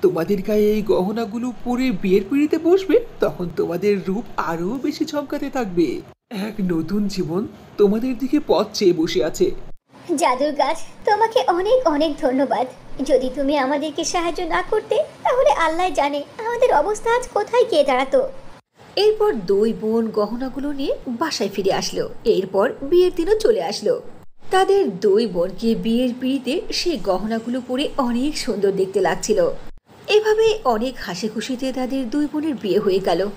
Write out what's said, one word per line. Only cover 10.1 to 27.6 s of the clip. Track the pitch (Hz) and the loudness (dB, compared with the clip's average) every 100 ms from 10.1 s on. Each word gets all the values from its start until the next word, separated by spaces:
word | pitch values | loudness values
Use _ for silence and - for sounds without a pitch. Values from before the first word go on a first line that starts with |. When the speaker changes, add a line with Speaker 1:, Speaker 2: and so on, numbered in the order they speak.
| 311 | 0
Speaker 2:
জাদুর | 302 254 294 | 2 2 0
গাছ, | 277 277 311 - - - | 0 0 0 -6 -4 0
তোমাকে | 415 453 480 - | 2 4 2 2
অনেক | 349 381 508 508 | 2 4 4 4
অনেক | 294 320 285 | 2 0 0
ধন্যবাদ। | 294 262 277 214 254 - - - 269 | 0 2 2 0 -2 -6 -14 -8 2
যদি | 262 254 262 | 2 2 -2
তুমি | 277 294 | 0 2
আমাদেরকে | 262 294 311 302 | 2 0 -2 -4
সাহায্য | 330 359 339 330 | -4 -2 -2 -4
না | 349 339 | -2 -2
করতে, | 370 427 427 440 622 - | 0 -2 0 -2 -2 -2
তাহলে | 719 508 571 | 0 4 4
আল্লাহ | - 320 320 370 | 4 0 0 -2
জানে | - 285 285 285 - | 0 -2 -2 -8 -10
আমাদের | 453 466 494 | -6 2 4
অবস্থা | - 339 427 453 466 | 4 2 -2 0 -2
আজ | 508 | 0
কোথায় | - 403 480 466 | -4 0 2 2
গিয়ে | 320 | 2
দাঁড়াতো। | 294 254 269 269 - - - - _ _ - - | 2 2 2 2 0 -6 -16 -18 _ _ -10 2
Speaker 3:
এরপর | 415 427 415 | 2 4 2
দুই | 285 180 196 220 | 0 0 2 2
বোন | 185 220 226 226 | 0 -2 0 0
গহনাগুলো | 208 208 240 262 277 277 | 0 -2 -2 -6 -6 -6
নিয়ে | 285 285 539 - | -4 -4 -4 -6
বাসায় | 233 320 - 202 | -4 -4 -2 -4
ফিরে | - 190 | -2 0
আসলো। | 160 - 185 156 - | 0 -2 -4 -6 -4
এরপর | - 180 190 196 226 285 | 2 2 2 2 0 0
বিয়ের | 277 349 359 - | 2 4 4 2
দিনও | 403 427 | 2 2
চলে | - 214 | 4 2
আসলো। | 170 - 208 165 - - - - - | 0 -4 -2 -2 -4 -16 -18 -12 -2
তাদের | 370 381 392 330 180 | 2 4 4 2 0
দুই | 214 196 233 | 2 4 2
বোনকে | 175 180 190 226 214 | 0 -2 -2 0 0
বিয়ের | 190 226 254 240 | 2 2 0 0
পিঁড়িতে | 254 269 247 320 - | -2 -2 -2 -4 -2
সেই | - 359 294 | -4 -2 -2
গহনাগুলো | - 185 214 226 226 254 | 0 -2 0 -4 -2 -6